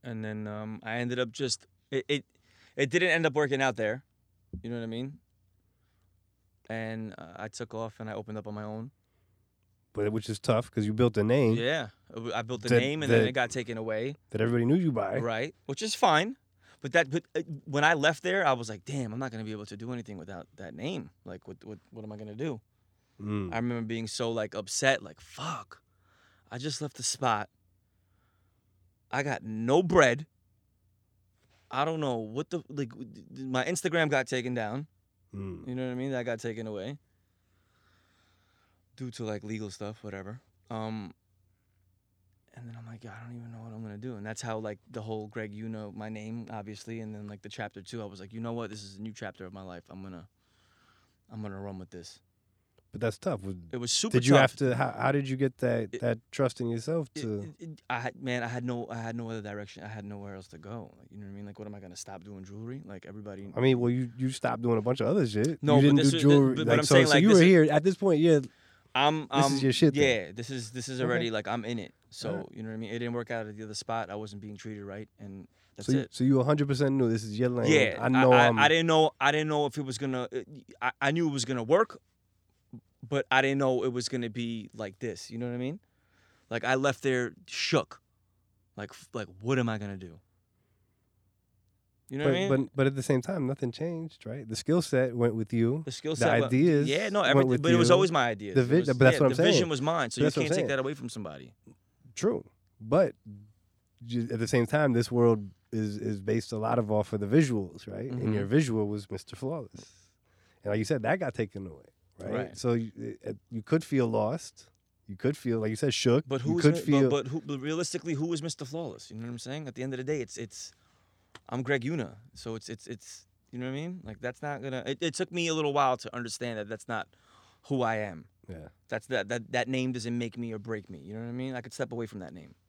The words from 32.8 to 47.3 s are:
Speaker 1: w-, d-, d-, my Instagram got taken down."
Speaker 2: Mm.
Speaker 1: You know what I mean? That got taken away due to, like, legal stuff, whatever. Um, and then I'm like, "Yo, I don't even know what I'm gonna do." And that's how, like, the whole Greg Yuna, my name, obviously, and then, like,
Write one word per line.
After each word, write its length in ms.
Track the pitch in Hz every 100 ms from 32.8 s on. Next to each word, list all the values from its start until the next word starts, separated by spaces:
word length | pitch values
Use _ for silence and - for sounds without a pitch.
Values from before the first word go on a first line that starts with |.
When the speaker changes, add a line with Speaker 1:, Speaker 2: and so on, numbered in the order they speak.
| 131
Speaker 1:
w-, 180 | - 127
d-, 140 | - 120
d-, 100 | 131 131
my 180 | 127 127
Instagram 440 | 175 185 165 156
got 160 | 139 123
taken 260 | 127 120
down." 320 | 123 107 123 151 _ _ _ _ 98
Speaker 2:
Mm. 320 | 98 87 -
Speaker 1:
You 60 |
know 120 | 127 127
what 40 |
I 20 | 123
mean? 160 | 131
That 140 | 131 120
got 140 | 117
taken 280 | 117 110 113
away 320 | 104 101 143 _ _ _ _ _ _ _ _ _ _ _ _ _ _ _ _ _ _ _ -
due 140 | 127
to, 120 | 113
like, 200 | 113 107
legal 260 | 104 110 107
stuff, 320 | 95 104 110
whatever. 380 | 107 98 95 120 _ _ _
Um, 440 | 113 110 110 98 - _ _ _ _ _ _ _ _ _ _ _ _ _ -
and 120 | 120
then 80 | 117
I'm 80 | 113
like, 160 | 113
"Yo, 80 | 117
I 120 | 110 117
don't 100 | 120
even 140 | 117
know 80 | 117
what 120 | 113
I'm 80 | 110
gonna 140 | 110 104
do." 180 | 120 113
And 100 | 104
that's 160 | 110
how, 160 | 120 110
like, 220 | 110 104 _
the 120 | 120
whole 260 | 110 110 107
Greg 260 | 110 110
Yuna, 400 | 104 113 110 104 101
my 140 | 107
name, 380 | 110 107 113 113
obviously, 480 | 113 101 104 - 113
and 120 | 110
then, 140 | 107
like, 140 | 104